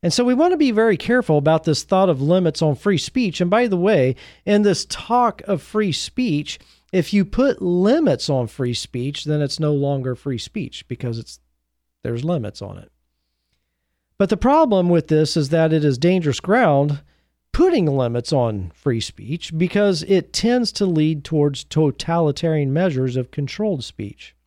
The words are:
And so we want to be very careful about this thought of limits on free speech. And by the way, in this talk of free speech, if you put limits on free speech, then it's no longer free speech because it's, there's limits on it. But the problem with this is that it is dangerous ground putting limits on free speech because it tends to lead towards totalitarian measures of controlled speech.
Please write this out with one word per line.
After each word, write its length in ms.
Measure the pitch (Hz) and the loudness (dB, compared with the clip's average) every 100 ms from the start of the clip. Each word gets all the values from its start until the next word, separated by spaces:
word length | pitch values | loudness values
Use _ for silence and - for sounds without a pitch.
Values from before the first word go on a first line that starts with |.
And 80 | 175 | -2
so 140 | - | 0
we 80 | 247 | 2
want 200 | 254 339 | 2 2
to 40 | 349 | 2
be 140 | 285 | 2
very 260 | 214 226 202 | 2 2 2
careful 400 | - 247 220 151 | 2 0 2 2
about 280 | 143 160 | 4 2
this 200 | - 147 | 2 -2
thought 240 | - 190 190 | 0 2 2
of 140 | 139 | 2
limits 400 | 143 185 170 - | 2 2 2 0
on 120 | 160 | -2
free 220 | 131 202 185 | 0 0 -2
speech. 460 | - 254 233 - | -2 -2 -2 -2
And 80 | 175 | 0
by 160 | 214 247 | 2 2
the 100 | 185 | 0
way, 400 | 185 190 127 131 - - - | 2 2 2 -2 -10 -12 0
in 160 | 208 | 2
this 240 | 208 180 - | 4 0 -4
talk 540 | - - 240 240 - | -12 -2 0 0 -2
of 180 | - 180 | -6 -6
free 320 | - 214 208 | -4 -4 -2
speech, 640 | 147 - - 220 147 147 - _ _ _ | -4 -6 -4 -2 -2 -4 -14 _ _ _
if 200 | 190 160 | -2 0
you 140 | 202 190 | 0 0
put 340 | - 269 - | 0 0 0
limits 720 | 180 175 196 294 285 131 - | -2 2 2 2 2 0 0
on 160 | 135 117 | -2 -2
free 280 | - 123 | -4 -4
speech, 520 | 117 - 123 131 143 147 | -4 -8 -6 -6 -8 -4
then 160 | 151 | -2
it's 180 | 143 - | -2 -2
no 140 | 151 | -2
longer 400 | 147 139 139 127 | 0 0 -2 -4
free 240 | 123 143 120 | -6 -6 -8
speech 500 | - 220 156 - - | -8 -10 -10 -12 -14
because 300 | 123 123 113 | -8 -6 -8
it's, 220 | - - _ _ _ _ _ _ | -10 -20 _ _ _ _ _ _
there's 220 | 120 117 | -8 -4
limits 380 | 147 175 104 - | -4 -4 -6 -10
on 160 | 98 95 | -14 -14
it. 120 | 95 _ _ _ _ _ _ _ _ _ _ _ _ _ | -20 _ _ _ _ _ _ _ _ _ _ _ _ _
But 140 | 196 | -2
the 80 | 214 | 2
problem 500 | 247 302 311 196 180 | 2 4 4 2 4
with 200 | 170 - | 2 2
this 280 | 156 151 170 | 0 2 0
is 140 | 139 | 0
that 240 | 160 160 | 2 2
it 100 | 160 | 2
is 140 | 147 127 | 2 2
dangerous 420 | 170 185 156 127 | 2 2 0 -4
ground 640 | - 226 214 139 147 143 - _ _ _ _ | 0 2 4 2 2 -2 -8 _ _ _ _
putting 320 | - 370 330 | 2 2 4
limits 480 | 160 139 123 117 120 | 2 0 0 -2 -2
on 400 | 143 117 104 92 | 0 0 -2 -8
free 260 | - 143 113 | -6 -4 -2
speech 560 | - - 101 165 - 160 | -6 -12 -10 -10 -8 -2
because 460 | 180 208 208 170 | 0 2 0 0
it 280 | 165 190 165 | 0 0 0
tends 400 | - 220 247 226 | -2 0 0 -2
to 140 | - 196 | -2 -2
lead 360 | 160 156 156 | 2 0 -2
towards 420 | - 156 147 139 | -2 0 0 -2
totalitarian 1080 | - 156 151 - - 170 160 143 170 156 139 | -4 0 0 0 -4 0 0 0 -2 0 0
measures 420 | 147 185 131 131 | 0 0 0 -2
of 160 | 127 123 | -4 -6
controlled 540 | - 139 - 214 156 | -6 -8 -4 -4 -4
speech. 500 | - - 101 - - _ | -8 -12 -14 -14 -20 _